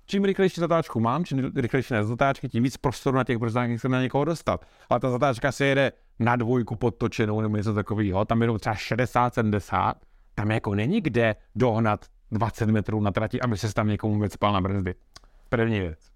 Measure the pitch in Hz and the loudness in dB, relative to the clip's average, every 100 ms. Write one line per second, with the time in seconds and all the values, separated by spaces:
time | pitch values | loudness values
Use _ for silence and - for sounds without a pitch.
0 | - 196 196 190 190 - 170 165 - 113 | -4 0 2 4 2 2 2 2 0 0
1 | 113 143 180 135 127 - 117 135 - 113 | 0 0 -2 -2 -2 -2 0 0 0 0
2 | 107 120 139 135 131 113 127 - 135 - | 0 2 0 0 -2 0 0 0 -4 -2
3 | 143 131 127 117 117 120 120 117 131 127 | 0 0 0 0 0 0 -2 -2 0 0
4 | 127 139 147 160 - - - _ - 120 | 0 0 0 -2 -2 -4 -6 _ -2 0
5 | 131 123 143 113 143 - 139 135 131 - | 0 2 0 0 -2 0 2 2 2 -2
6 | _ - 120 123 113 127 110 104 120 - | _ -2 2 2 2 0 0 -2 -2 0
7 | 117 - 107 107 110 107 101 104 95 104 | -2 0 0 0 0 -2 0 -2 -2 0
8 | 101 92 107 113 117 110 120 101 - 113 | 0 0 2 2 2 0 -2 -4 -4 -2
9 | 127 123 120 123 110 104 - 95 101 - | 0 0 0 0 0 0 -2 0 0 -2
10 | - - _ - 104 110 107 101 117 220 | -12 -20 _ -4 -2 0 -2 -2 0 0
11 | 147 117 113 104 - 107 123 110 113 104 | 0 2 2 0 -6 0 2 2 2 0
12 | - _ - 110 110 - 107 110 101 107 | -6 _ -6 -2 -2 0 0 0 0 -2
13 | 101 101 110 127 123 104 110 117 107 101 | 0 -2 -2 -2 -2 -2 -4 -2 -2 0
14 | 110 104 101 - 104 101 95 101 90 - | -2 0 -2 0 0 2 0 -2 -4 -6
15 | _ - - - - 120 113 107 87 80 | _ -20 -20 -16 -4 0 0 0 -4 -8
16 | _ | _